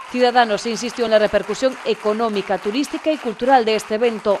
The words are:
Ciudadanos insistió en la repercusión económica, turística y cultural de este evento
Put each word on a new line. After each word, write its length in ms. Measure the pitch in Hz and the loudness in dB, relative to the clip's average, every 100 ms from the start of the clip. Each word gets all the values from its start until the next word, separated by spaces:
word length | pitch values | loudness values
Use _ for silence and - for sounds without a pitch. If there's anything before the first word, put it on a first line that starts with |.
| - | -8
Ciudadanos 560 | 247 247 247 233 202 233 | 0 2 4 2 0 -2
insistió 400 | 214 233 - 226 | -4 -6 -4 2
en 80 | 214 | 4
la 0 | |
repercusión 560 | 208 208 190 208 262 254 | 4 0 -2 -2 -2 -2
económica, 800 | 254 214 214 214 233 202 190 185 | -4 -2 -2 -2 -2 -2 -2 -4
turística 480 | 208 233 285 311 311 | -2 -2 -2 -2 -2
y 80 | 302 | -2
cultural 480 | 247 208 247 269 220 | -2 -4 4 4 4
de 80 | |
este 240 | 220 - 214 | -2 -2 0
evento 400 | 240 214 214 190 | 0 0 -2 -2